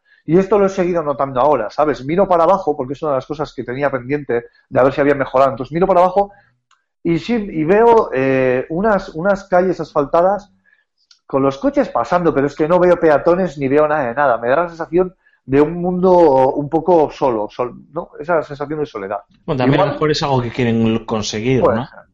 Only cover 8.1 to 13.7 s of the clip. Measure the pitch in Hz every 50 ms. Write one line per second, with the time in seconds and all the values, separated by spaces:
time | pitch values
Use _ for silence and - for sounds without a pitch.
8.1 | 127 131 135 135 135 131 131 127 123 131 - - 160 175 202 226 208 190 196 -
9.1 | - 156 170 202 196 196 - - 185 180 185 190 165 - 156 - - 156 143 131
10.1 | - 170 175 190 208 196 - _ _ _ _ _ _ _ _ _ _ _ _ _
11.1 | _ _ _ - - 135 135 135 135 - - 285 285 294 240 - - 120 117 -
12.1 | 180 180 175 160 127 139 135 143 - - 156 151 180 180 180 180 175 175 170 160
13.1 | 147 135 - 170 175 185 190 170 - 151 139 127